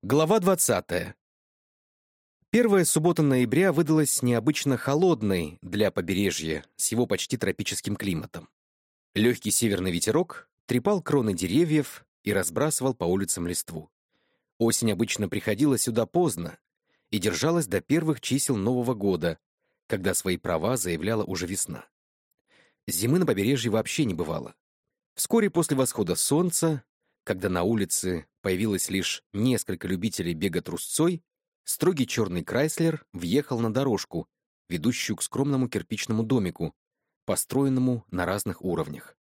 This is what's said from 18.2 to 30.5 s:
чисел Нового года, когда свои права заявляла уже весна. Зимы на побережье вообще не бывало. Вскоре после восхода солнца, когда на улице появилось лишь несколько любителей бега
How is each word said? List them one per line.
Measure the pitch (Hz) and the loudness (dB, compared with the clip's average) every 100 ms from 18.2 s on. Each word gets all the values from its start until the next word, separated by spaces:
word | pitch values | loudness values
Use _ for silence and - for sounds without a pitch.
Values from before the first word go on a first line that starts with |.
чисел | - 131 - 117 | -2 -2 0 0
Нового | 98 127 120 117 | 0 0 -2 0
года, | 98 90 85 78 _ _ _ _ _ | 0 0 -2 -4 _ _ _ _ _
когда | 104 90 90 | -2 -2 -2
свои | 95 92 | -2 -4
права | - 82 92 127 | -2 -2 0 -2
заявляла | 90 82 90 113 | -2 -2 -2 -2
уже | 95 92 87 | -2 -4 -4
весна. | 98 - 78 - _ _ _ _ _ _ _ _ _ - | -6 -6 -10 -14 _ _ _ _ _ _ _ _ _ -8
Зимы | - 110 170 | -2 2 2
на | 175 | 2
побережье | 98 101 135 117 | 2 2 2 2
вообще | 107 - - 131 | 0 0 -2 -2
не | 85 | -2
бывало. | 78 80 65 - _ _ _ _ _ | -4 -4 -8 -16 _ _ _ _ _
Вскоре | - - 233 208 | -8 0 2 2
после | - 160 135 | 0 0 2
восхода | 131 - 101 - | 0 0 -2 0
солнца, | - 147 185 - 165 147 _ _ _ _ | 2 2 2 2 0 0 _ _ _ _
когда | - 95 101 | -6 -4 0
на | 90 | 0
улице | 90 113 95 - 92 87 - _ | 0 0 0 -2 -2 -4 -8 _
появилось | 98 92 110 95 - | -2 0 0 -2 -2
лишь | 95 87 - _ | -2 -2 -6 _
несколько | 98 120 120 - 92 - | -2 0 0 -2 -6 -4
любителей | 92 107 - 87 | -2 -2 -4 -4
бега | 82 95 | -2 -2